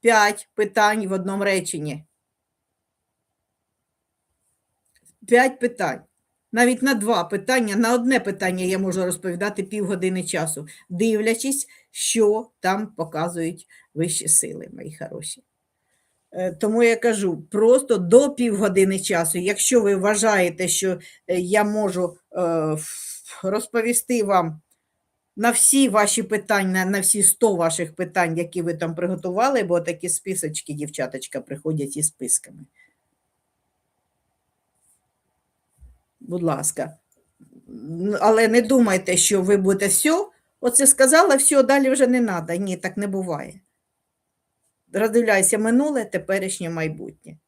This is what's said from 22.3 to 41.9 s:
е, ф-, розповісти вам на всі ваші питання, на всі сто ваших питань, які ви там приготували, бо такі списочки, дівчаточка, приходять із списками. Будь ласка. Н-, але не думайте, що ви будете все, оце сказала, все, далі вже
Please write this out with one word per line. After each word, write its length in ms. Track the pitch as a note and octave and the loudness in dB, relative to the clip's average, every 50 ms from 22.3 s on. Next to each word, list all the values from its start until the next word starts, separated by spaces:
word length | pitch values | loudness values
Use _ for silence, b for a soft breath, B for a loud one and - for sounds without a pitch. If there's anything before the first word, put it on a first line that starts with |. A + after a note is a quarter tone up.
е, 100 | - - F3+ E3+ E3 E3 D#3 D#3 D3+ | -6 -4 -2 -2 0 -2 -2 -2 -4
ф-, 720 | D#3 D#3 - - - - - - - - - - - - | -4 -6 -12 -14 -14 -14 -14 -16 -18 -18 -20 -20 -8 -6
розповісти 800 | F#3+ F#3+ G#3+ A#3 - - A#3+ A3 A#3 A#3+ - - _ B3+ A#3+ G#3 | -4 -4 -4 -6 -4 -4 -2 -2 0 -2 -2 -2 _ -2 0 0
вам 380 | G3 G3 F3+ E3+ E3 D#3 D#3 _ _ _ _ _ _ _ _ _ _ _ _ _ _ _ - | 2 2 2 2 0 -6 -10 _ _ _ _ _ _ _ _ _ _ _ _ _ _ _ 0
на 120 | G#3 A#3 | 0 0
всі 380 | A#3 - - - - C#4 C#4 B3 | 2 4 2 4 4 4 4 4
ваші 340 | F#3+ G#3+ G#3 G3+ - A#3 G#3+ | 4 4 2 2 0 -2 -2
питання, 640 | F#3 G#3+ G3+ G3+ - G#3+ G3+ G3 F#3+ F#3 F#3 F#3 | -2 -2 -4 -2 0 0 0 0 0 0 0 0
на 140 | F#3 G3+ G3 | 0 -2 0
всі 240 | F#3+ - - G#3+ G3 | 0 0 0 2 2
сто 320 | - - - A#3+ A3 G3 | 2 2 4 2 2 2
ваших 400 | E3+ E3+ E3 D#3+ - F3 D#3 - | 2 0 0 0 -2 -6 -8 -6
питань, 420 | - F3+ E3 - F#3+ F3 E3+ E3 E3 | -8 -8 -4 0 0 0 0 0 -4
які 240 | E3+ E3 - F3+ | -6 -6 -4 -6
ви 120 | E3+ E3+ E3 | -4 -4 -4
там 220 | D#3 F3 E3 E3 | -4 -4 -6 -4
приготували, 680 | D#3+ F3 F3 F#3+ F#3 - F#3 F3+ G3 A#3 C4+ C#4+ B3 G3+ | -4 -4 -4 -4 -4 -6 -6 -2 0 0 2 2 0 0
бо 180 | F3 F3 F3 | 0 0 -2
такі 280 | E3+ F3 E3+ E3 - F3+ | -2 -4 -8 -8 -6 -6
списочки, 640 | E3+ - _ F#3+ F#3 F#3 - D#3 D#3 - - - D3 | -6 -6 _ -6 -8 -6 -6 -6 -8 -8 -10 -10 -10
дівчаточка, 680 | C#3+ D3 D3+ D3+ - C3+ C3 - C3 C3 - - C3+ | -10 -10 -10 -6 -8 -8 -8 -8 -12 -14 -10 -12 -12
приходять 560 | - _ C#3 D3 - D#3+ D#3+ D3+ C#3+ C#3 C#3 D3+ | -10 _ -14 -8 -6 -6 -4 -4 -4 -6 -6 -6
із 100 | D3+ - | -6 -6
списками. 580 | _ _ C3 A#2+ - - - - - - - _ b b b b b b _ _ _ _ _ _ _ _ _ _ _ _ _ _ _ _ _ _ _ _ _ _ _ _ _ _ _ _ _ _ _ _ _ _ _ _ _ _ _ _ _ _ _ _ _ _ _ _ _ _ _ _ _ _ _ _ - - - _ _ _ _ _ | _ _ -6 -4 -4 -4 -6 -8 -20 -20 -20 _ b b b b b b _ _ _ _ _ _ _ _ _ _ _ _ _ _ _ _ _ _ _ _ _ _ _ _ _ _ _ _ _ _ _ _ _ _ _ _ _ _ _ _ _ _ _ _ _ _ _ _ _ _ _ _ _ _ _ _ -20 -20 -20 _ _ _ _ _
Будь 240 | - - F3 F3+ E3+ | -12 -8 -6 -4 -2
ласка. 540 | E3 D3 - - - - - C3 - - _ _ _ _ _ _ _ _ _ - _ _ - _ - | -2 -2 -2 -4 -6 -4 -4 -8 -8 -10 _ _ _ _ _ _ _ _ _ -20 _ _ -20 _ -20
Н-, 480 | - - A2+ D3 E3 E3+ F3+ G3+ G#3 F#3 | -18 -16 -14 -12 -8 -6 -4 -4 -2 2
але 260 | - G#3 A3 A3 A3+ A3 | 2 4 4 4 4 4
не 140 | A3 A#3+ | 4 2
думайте, 560 | A#3 G#3+ C4+ C4 A#3+ G#3 F#3+ F#3 F#3 - F3+ F3+ | 4 4 4 4 4 4 2 0 0 0 0 0
що 240 | - - G#3 G3 | 2 2 2 0
ви 160 | F#3 F#3+ G#3 G3+ | 2 4 2 4
будете 300 | F#3+ F#3+ G3 G3 G3+ G3 | 4 2 2 2 2 0
все, 400 | F#3+ - - D4+ D#4+ F4 G4+ - b b b b b _ | 0 2 2 2 2 2 0 -4 b b b b b _
оце 280 | - B3 A#3+ C4+ C#4 C4 | -4 2 2 4 4 4
сказала, 480 | - - C4 C4 D4+ D#4+ F4+ G4 C#4 | 6 6 4 6 6 6 6 6 4
все, 280 | C4+ C#4 - D4+ C#4 C4 | 2 2 2 4 4 4
далі 260 | A3+ C4+ C#4 C4+ | 4 4 4 4
вже 180 | C4 | 2